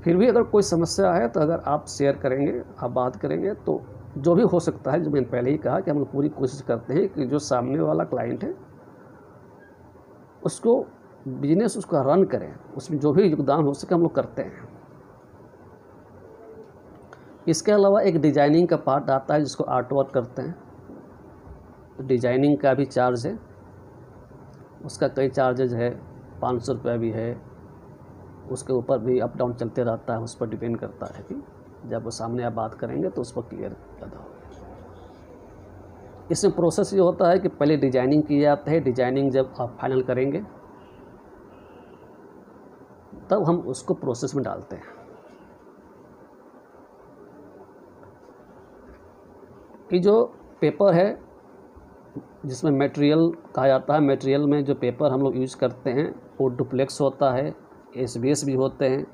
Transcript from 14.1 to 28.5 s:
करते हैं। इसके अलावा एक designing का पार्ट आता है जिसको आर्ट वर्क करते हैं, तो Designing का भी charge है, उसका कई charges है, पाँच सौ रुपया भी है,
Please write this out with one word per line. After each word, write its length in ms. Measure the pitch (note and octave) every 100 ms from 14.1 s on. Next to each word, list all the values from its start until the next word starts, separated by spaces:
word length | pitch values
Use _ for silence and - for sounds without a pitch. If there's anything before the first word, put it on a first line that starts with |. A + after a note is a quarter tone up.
करते 280 | - B2+ -
हैं। 260 | F#2+ - - - - - - - - - - - - - - - - - - - D3 D3 - - - - - - - - -
इसके 240 | D#3+ -
अलावा 280 | G#3 G3 G3+
एक 200 | G3 E3
designing 480 | D3+ C#3+ C#3+ D#3+ F3
का 80 | D3+
पार्ट 340 | - C3+ C#3
आता 240 | C3+ C3+
है 60 | D3+
जिसको 240 | C#3 -
आर्ट 280 | D3 B2+ A#2+
वर्क 180 | C#3 C3+
करते 320 | C#3+ A#2 -
हैं, 160 | C3+ F3 - - - - - - - - - - - - - -
तो 60 |
Designing 540 | C3 B2+ A#2+ B2+ C#3+ D3
का 160 | C#3
भी 100 | C3
charge 420 | C3 - B2 B2 A#2+
है, 120 | A3+ - - - - - - - - - - - - - -
उसका 240 | C#3 - C#3
कई 200 | C3+ C3+
charges 460 | C3+ B2+ B2 C3
है, 160 | A#2 A#2+ - - - - -
पाँच 200 | B2 B2
सौ 100 | A#2+
रुपया 240 | A#2 A#2+ A#2+
भी 140 | A2+
है, 320 | A2 A#2 A#2+ - - - - - - - - - - -